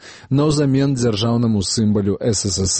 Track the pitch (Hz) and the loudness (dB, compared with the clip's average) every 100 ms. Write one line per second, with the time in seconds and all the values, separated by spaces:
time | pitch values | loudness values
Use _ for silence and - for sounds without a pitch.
0 | - - - 135 151 151 143 135 139 131 | -6 -16 -4 0 2 2 2 2 0 0
1 | 120 104 117 117 117 104 95 - 107 107 | 0 0 0 0 2 0 -2 0 2 2
2 | 101 95 123 104 101 90 95 | 0 -2 -2 -2 -2 -2 -2